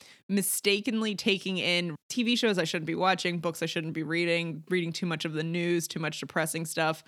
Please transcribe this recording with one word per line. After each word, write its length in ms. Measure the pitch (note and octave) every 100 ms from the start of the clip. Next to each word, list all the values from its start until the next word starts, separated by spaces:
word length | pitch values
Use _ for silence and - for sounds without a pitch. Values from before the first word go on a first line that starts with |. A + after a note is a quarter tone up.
| - - -
mistakenly 880 | G3 F#3 - G3+ G3+ A#3 A3 A3 F#3+
taking 420 | A3 G3 F#3+ F#3
in 380 | C3+ F3 F3 D3 -
T 140 | B3
V 140 | A#3 A#3+
shows 220 | A#3 F#3
I 60 |
shouldn't 220 | D#3+ F3 D#3
be 80 |
watching, 460 | E3+ F#3 F3+ F3+ F3
books 200 | E3+ D#3+
I 60 | E3
shouldn't 260 | F3 D#3+
be 120 | D#3
reading, 580 | D3+ E3 E3+ E3+ E3+ D#3 -
reading 220 | F3+ E3+
too 120 | E3 F3+
much 180 | D#3+
of 80 | E3+
the 100 | D#3
news, 460 | E3 F3 E3+ F3 E3
too 100 | E3
much 220 | D#3 -
depressing 440 | - E3 D#3+ E3
stuff. 380 | D#3+ - D#3+ D#3+